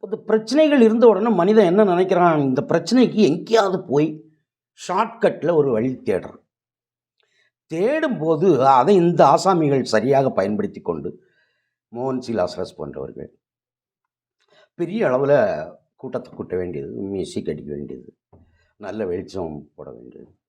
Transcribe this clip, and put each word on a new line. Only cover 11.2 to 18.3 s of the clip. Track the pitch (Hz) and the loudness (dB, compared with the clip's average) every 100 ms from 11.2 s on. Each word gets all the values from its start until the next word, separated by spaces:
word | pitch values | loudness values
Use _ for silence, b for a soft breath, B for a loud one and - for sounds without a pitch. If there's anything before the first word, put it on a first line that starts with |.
| _ _ _ _ _ _ _ | _ _ _ _ _ _ _
மோகன் | 113 123 127 | -10 -8 -8
சி | 123 | -6
லாசரஸ் | 110 90 - 92 - | -4 -4 -6 -12 -10
போன்றவர்கள் | 76 67 65 58 - _ _ _ _ _ _ _ _ _ _ _ b b b | -14 -12 -14 -14 -18 _ _ _ _ _ _ _ _ _ _ _ b b b
பெரிய | _ 170 208 185 | _ -8 -2 0
அளவுல | 127 139 143 104 80 78 - _ _ | 0 2 2 2 -2 -8 -16 _ _
கூட்டத்தை | 131 127 - | -10 -10 -12
கூட்ட | - - 90 | -14 -8 -6
வேண்டியது, | 90 78 69 | -6 -8 -10
மியூசிக் | 117 98 98 90 - 90 | -10 -8 -8 -8 -8 -8
அடிக்க | 76 69 | -10 -10
வேண்டியது, | 73 71 65 - _ _ | -12 -12 -14 -20 _ _